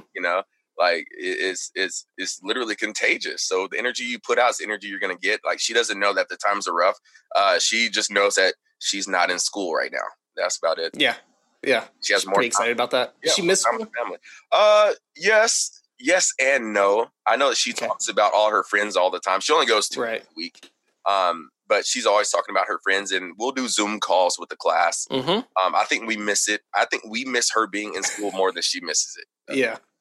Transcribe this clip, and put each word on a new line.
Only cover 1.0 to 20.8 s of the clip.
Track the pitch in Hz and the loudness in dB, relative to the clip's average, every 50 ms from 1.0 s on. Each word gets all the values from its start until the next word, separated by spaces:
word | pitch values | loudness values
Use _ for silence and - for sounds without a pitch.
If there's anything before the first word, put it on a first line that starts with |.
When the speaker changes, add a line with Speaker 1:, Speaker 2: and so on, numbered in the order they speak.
| - - | -4 -10
Speaker 1:
it, | - - 90 92 92 - | -14 -8 -6 -6 -4 -2
it's, | 90 95 92 85 - - _ | -4 -4 -4 -6 -10 -10 _
it's, | 95 95 90 - - - _ _ | -4 -4 -4 -4 -10 -14 _ _
it's | - 95 92 - - 92 | -10 -8 -8 -8 -10 -6
literally | 98 113 127 123 110 104 | -6 -4 -4 -4 -6 -4
contagious. | - 113 107 107 - 113 113 160 123 - 80 71 - | -6 -6 -6 -4 -2 0 0 0 -2 -4 -8 -6 -6
So | - - 92 92 95 | -4 -2 -2 -2 -2
the | 95 - - | -4 -6 -6
energy | 113 123 120 - 127 | -6 -4 -6 -6 -8
you | 120 120 107 | -8 -8 -10
put | - - 120 117 | -4 -2 0 2
out | 123 120 | 2 2
is | 107 - | 0 -2
the | - | -6
energy | 104 107 101 101 | -8 -8 -10 -8
you're | 104 98 95 | -12 -8 -6
gonna | 101 95 90 | -6 -6 -6
get. | 87 92 98 107 - - | -4 -2 -2 -2 -2 -2
Like, | 87 90 - | -4 -4 -2
she | - - 117 | -4 -2 0
doesn't | 117 117 107 107 98 | 0 0 0 -2 0
know | 101 101 | 0 0
that | 98 95 90 - | 0 0 -2 -4
the | 90 | -6
times | - - 101 101 101 95 95 | -4 -2 -2 -2 0 -2 -4
are | 85 | 0
rough. | 85 87 95 - - _ _ _ - _ _ - | 2 2 2 0 -2 _ _ _ -20 _ _ 0
Uh, | 92 101 98 92 85 | 2 4 4 4 4
she | - - 113 113 117 113 | 2 0 2 0 0 0
just | 95 107 104 - | 0 -2 -4 0
knows | 101 101 101 101 - | 0 2 2 2 2
that | 98 95 92 - - _ _ _ _ | 2 2 2 0 -4 _ _ _ _
she's | - - - 98 95 98 | -6 -4 -4 -4 -4 -2
not | 95 90 87 87 | 0 0 2 0
in | 90 85 | 0 -2
school | - - - 101 98 85 - | -2 -4 -4 -4 -4 -2 -2
right | 64 64 - | -2 -2 -4
now. | - 64 50 - - _ _ _ _ | -6 -8 -8 -8 -12 _ _ _ _
That's | 92 90 92 - | -4 -2 -2 -2
about | - 85 82 80 80 | 0 0 0 0 0
it. | 82 80 - | -4 -6 -2
Speaker 2:
Yeah. | - 147 120 117 - - _ _ _ _ _ _ _ - | 0 0 0 0 -2 -10 _ _ _ _ _ _ _ 0
Yeah. | 147 127 113 113 - _ _ - | 0 0 0 0 -6 _ _ -2
Speaker 1:
She | - | 0
has | 101 98 | 0 0
Speaker 2:
She's | 92 | 2
Speaker 1:
more | 98 98 | 2 2
Speaker 2:
pretty | 101 123 120 | 2 2 2
Speaker 1:
time. | |
Speaker 2:
excited | 120 101 104 117 | 0 0 0 0
about | 120 113 123 120 | 0 0 -2 0
that. | - 127 123 - - _ | 0 0 -2 -2 -6 _
Does | - 160 | -2 0
Speaker 1:
Yeah, | 156 | 0
Speaker 2:
she | - | 2
miss | 175 175 190 185 - | 2 2 2 4 2
Speaker 1:
more | 220 | 0
time | 233 226 | 0 0
Speaker 2:
school? | 220 | -4
Speaker 1:
with | 214 - 120 117 | -8 -6 -6 -6
family. | 101 90 - _ - - - _ _ | -6 -8 -12 _ -20 -20 -20 _ _
Uh, | - 165 208 208 208 208 214 202 - - _ _ _ | 4 6 6 8 8 6 6 4 2 -2 _ _ _
yes. | - 160 196 220 214 220 233 - - - - - - _ _ _ _ | -2 0 4 4 6 4 4 2 0 -2 -4 -8 -16 _ _ _ _
Yes | - 143 175 185 - - - - | 0 2 2 4 2 0 0 2
and | 135 135 139 131 117 110 | 2 2 2 2 0 0
no. | 107 101 98 98 101 110 117 - _ _ _ | 2 2 4 4 4 2 0 -2 _ _ _
I | 107 110 | 0 2
know | 123 143 135 | 4 4 2
that | 113 - | 2 2
she | - 120 | -2 -2
Speaker 2:
Okay. | - - 120 110 | -2 -4 -4 -4
Speaker 1:
talks | 107 - - 117 | -4 -4 -4 -2
about | 104 104 104 101 | 2 4 4 4
all | - 101 107 107 | 6 4 4 4
her | 107 101 | 4 2
friends | - - - 104 104 104 95 | 0 0 0 0 0 2 2
all | 90 90 92 | 2 2 2
the | 90 87 | 0 -2
time. | - 95 92 98 | -2 0 0 0
She | - - | 2 2
only | 151 160 143 | 2 2 4
goes | 117 113 107 98 - | 4 2 2 2 0
two | - 131 | -4 -4
Speaker 2:
Right. | 123 113 113 110 | -4 -4 -4 -8
Speaker 1:
a | - _ _ | -10 _ _
week. | 82 85 85 - - - - _ _ | -14 -14 -14 -14 -20 -20 -20 _ _